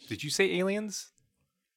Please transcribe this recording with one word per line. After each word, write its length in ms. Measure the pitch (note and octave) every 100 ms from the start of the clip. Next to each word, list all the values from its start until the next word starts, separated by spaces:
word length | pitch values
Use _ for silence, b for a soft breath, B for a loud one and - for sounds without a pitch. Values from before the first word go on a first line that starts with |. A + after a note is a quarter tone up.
| -
Did 140 | A2
you 60 | D3
say 260 | C#3 F#3+ E3+
aliens? 540 | F#3+ G#3 G#3+ F#3 - _ _ _ _ _ _